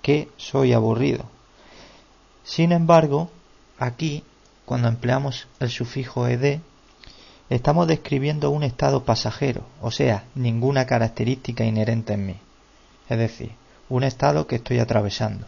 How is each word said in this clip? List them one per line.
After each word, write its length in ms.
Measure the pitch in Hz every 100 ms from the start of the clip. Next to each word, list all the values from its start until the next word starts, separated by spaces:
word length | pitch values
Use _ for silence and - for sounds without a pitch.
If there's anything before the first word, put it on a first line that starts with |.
que 300 | - 147 - -
soy 340 | - 139 135
aburrido. 540 | 117 110 113 139 120 117 - _ _ - - - - _ _ _ _
Sin 280 | - - 170
embargo, 580 | 170 165 165 156 143 170 - _ _ _ -
aquí, 460 | 123 123 160 147 - _ _ _
cuando 240 | - 127 117
empleamos 600 | 117 120 131 139 123 - _
el 80 | 127
sufijo 580 | - 120 - 123 - 123
ed, 340 | 123 135 147 - _ _ _ - - - - _
estamos 360 | 123 123 156 170
describiendo 600 | 160 - 139 139 151 147
un 140 | 147
estado 420 | 143 120 139 135
pasajero, 600 | 123 113 - - 139 117 - -
o 80 | 117
sea, 340 | - 139 104 -
ninguna 520 | 139 123 113 123 139 127
característica 760 | 123 113 - 117 131 - 120
inherente 500 | 113 110 110 113 110
en 120 | 104 98
mí. 140 | 98 - _ _ _ _ _ -
Es 100 | 117
decir, 340 | 113 - 117 - _ - -
un 160 | 127
estado 420 | 135 123 139 147 156
que 100 | 120
estoy 220 | 123 123
atravesando. 680 | 117 117 104 - 110 98